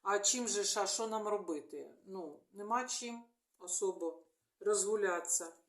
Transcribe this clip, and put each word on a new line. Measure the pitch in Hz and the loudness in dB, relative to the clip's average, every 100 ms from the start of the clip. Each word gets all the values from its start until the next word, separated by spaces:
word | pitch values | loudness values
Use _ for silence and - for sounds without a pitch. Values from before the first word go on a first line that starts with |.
«А | 196 202 | 4 4
чим | - 254 233 | 4 2 2
же | 202 | 2
ж, | 196 214 | 2 2
а | 190 | 2
що | - 220 | 0 0
нам | 220 208 | -2 0
робити?» | 208 170 151 - 143 - - 185 | 0 0 -4 -4 -12 -12 -16 -12
Ну, | 190 156 143 _ | -8 -8 -12 _
нема | 196 208 240 | -12 -2 0
чим | 254 - 240 233 - _ _ _ | 0 -4 -6 -10 -14 _ _ _
особо | 180 - 196 175 165 165 - _ _ _ | -6 0 0 0 -4 -6 -18 _ _ _
розгулятися. | 202 208 196 214 196 175 165 - 165 - | 2 2 2 2 2 0 0 0 -2 -12